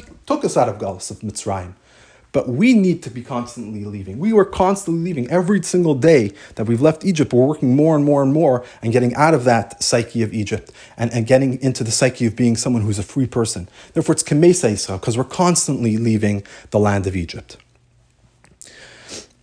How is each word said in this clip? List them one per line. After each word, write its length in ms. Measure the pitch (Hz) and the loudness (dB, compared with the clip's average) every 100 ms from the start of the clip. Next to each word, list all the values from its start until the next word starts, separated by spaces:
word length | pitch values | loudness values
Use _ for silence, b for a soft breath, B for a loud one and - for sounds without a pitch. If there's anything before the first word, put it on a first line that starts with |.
| - - - | -8 -16 -6
took 180 | 294 | -4
us 140 | 202 - | 0 0
out 100 | 117 | 0
of 120 | 104 | -2
Galus 320 | 101 92 - | -8 -8 -12
of 80 | 110 | -12
Mitzrayim. 560 | 107 - - 95 87 92 b b b b b | -12 -8 -8 -8 -8 -16 b b b b b
But 140 | 139 127 | -4 -2
we 260 | 123 233 | 0 4
need 300 | 226 185 170 | 4 2 0
to 60 | - | -6
be 140 | 120 | -14
constantly 600 | 120 123 120 - 104 104 | -8 -8 -8 -12 -12 -12
leaving. 340 | 104 101 92 107 | -10 -12 -12 -6
We 140 | 202 | 2
were 140 | 220 196 | 4 4
constantly 580 | - 185 196 - 165 | 2 0 0 -2 -4
leaving. 260 | 175 165 120 | -2 -4 -2
Every 320 | 175 175 202 | 0 2 0
single 320 | - 180 170 131 | 0 0 2 2
day 360 | 160 147 101 B B - | 6 6 4 B B -6
that 100 | 110 | -2
we've 140 | 117 | 2
left 240 | 151 160 | 2 2
Egypt, 300 | 196 165 - | -2 0 2
we're 120 | 123 131 | 2 2
working 300 | 151 135 135 | 0 0 2
more 180 | 156 | 4
and 120 | 151 143 | 2 2
more 180 | 143 | 2
and 80 | 135 | 2
more 320 | 151 160 123 B B | 2 2 2 B B
and 120 | 113 | -2
getting 200 | 120 123 120 | 0 0 2
out 180 | 156 | 2
of 100 | 156 | 2
that 400 | 123 117 - - | 2 0 -2 -6
psyche 400 | - 120 117 123 | -2 -2 -2 -4
of 100 | 107 | -4
Egypt 380 | 113 101 110 - B B - | -4 -6 -6 -10 B B -6
and, 160 | 117 | -4
and 160 | 127 110 | -2 2
getting 340 | 131 135 127 | 2 2 -2
into 220 | 131 127 | -4 -4
the 80 | 113 | -4
psyche 340 | 113 131 - 117 | 0 0 0 -2
of 120 | 104 | 0
being 180 | 123 113 | 0 0
someone 280 | 135 120 | 0 -2
who's 140 | 107 101 | -2 -4
a 60 | |
free 240 | 98 139 123 | -4 -4 -2
person. 400 | 123 113 - 87 B B | -2 -4 -6 -12 B B
Therefore, 200 | - - | -2 0
it's 100 | 160 | 0
Kemesa 480 | - 147 175 175 120 | 0 4 6 4 2
Yisrael, 300 | 104 - 95 | 0 -4 -6
'cause 160 | - 113 | -4 -4
we're 80 | 127 | -4
constantly 720 | - 180 170 - 135 117 110 | 0 0 2 -2 -2 0 0
leaving 460 | 117 107 104 101 B B B | 0 0 0 -2 B B B
the 100 | 107 | 0
land 260 | 104 101 95 | 2 0 -2
of 120 | 92 | -4
Egypt. 400 | 85 - - - _ _ _ _ _ _ _ _ _ _ B B B B B B B _ | -6 -10 -16 -20 _ _ _ _ _ _ _ _ _ _ B B B B B B B _